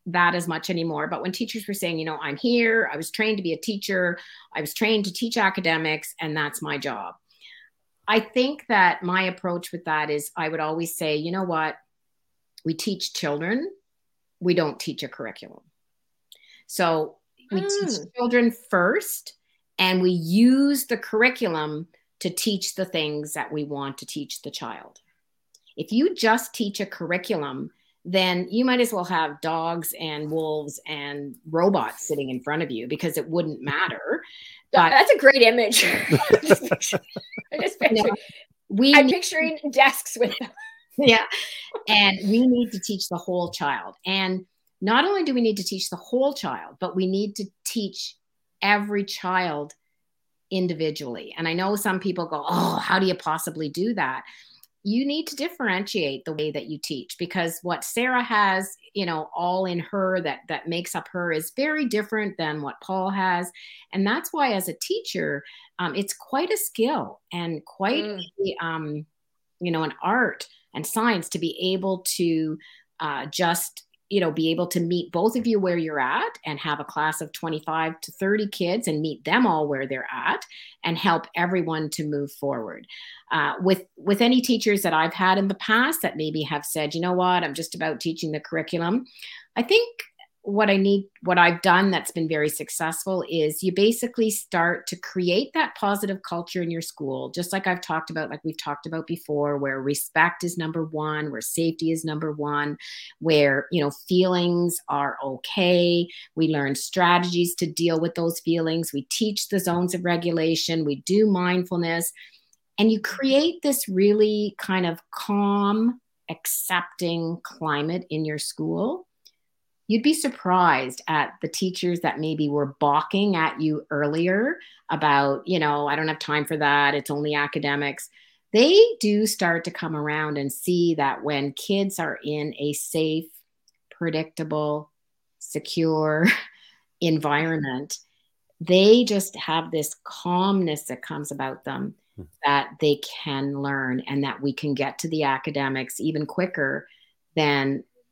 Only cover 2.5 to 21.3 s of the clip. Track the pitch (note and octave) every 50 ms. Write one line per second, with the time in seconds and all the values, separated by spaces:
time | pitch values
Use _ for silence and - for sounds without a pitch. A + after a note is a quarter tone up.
2.5 | A#3+ A#3+ A#3 A3+ A3+ A3+ - - - - G#3+ - - - G#3+ A3 G#3+ G3+ F3+ E3
3.5 | D#3+ D#3+ - A#3 G3+ G3+ - - F#3+ F#3 F3+ F3 E3+ - - - - - - _
4.5 | - D#3+ D3+ - - - A3 G#3+ A3 G#3 G3 F#3+ - - A#3+ A3+ - A#3 G3+ F#3+
5.5 | F#3+ G3 F3+ E3 D#3+ D#3+ D#3+ D#3 D#3 D#3 - - - - E3 D#3 D3+ D#3 D3 D3
6.5 | - - D#3+ D3 C#3+ C#3+ C#3+ C#3 A#2 G2+ F#2+ F2 - _ _ _ _ _ - -
7.5 | - - - _ _ _ _ _ _ _ - G#3 A3 A3 A3 - - B3+ B3+ C#4
8.5 | D4 - - - A3 G3 F3+ F3 - - F#3 F3+ F3+ F#3+ F#3+ F#3 F3+ - - F3+
9.5 | F3 F3 F3 - F3 F3 - E3 D#3 D3+ D3+ D3+ D3 D3 D3 - - F3+ D#3+ D#3
10.5 | E3 D#3+ D3+ D#3 D#3+ E3+ E3+ E3 - - E3+ D3+ D3+ D3+ D#3 E3+ F3+ F#3+ F#3+ F3+
11.5 | E3 D#3+ D#3 D3+ - - _ _ _ _ _ _ _ _ _ _ _ _ _ _
12.5 | _ - - E3 D#3+ D#3+ - G#3+ F#3+ F#3 - - - - - D3 D3 D3 E3 F#3
13.5 | A3+ C4+ E4+ G4 G4 _ _ _ _ _ _ _ _ _ _ _ _ - F3 F3+
14.5 | E3+ E3+ D#3+ D3 B2 - - E3 - - C#3+ C3 - - A#2+ G#2+ - - - -
15.5 | - - _ _ _ _ _ _ _ _ _ _ _ _ _ _ - _ _ _
16.5 | - - _ - - - F3+ E3 D#3+ D#3 D#3 - - _ _ _ _ _ _ -
17.5 | G3+ F#3+ - G3 G3+ G3+ F#3+ E3+ A3 D#3 D#3 - - B3 A#3+ A#3+ A#3+ B3 A#3+ A3+
18.5 | A3+ - - - G#3 F3+ F3 G3+ D4 G#4+ - - - - - - - _ _ _
19.5 | _ _ _ _ _ - F#3+ F#3 F#3 F#3 F#3 F3+ F3+ E3+ D#3+ E3 F#3 A3 A#3 B3+
20.5 | C4 C4+ C#4 C#4+ C#4+ C4+ - - A#3 A3+ - - A3 G#3+ A#3+ B3+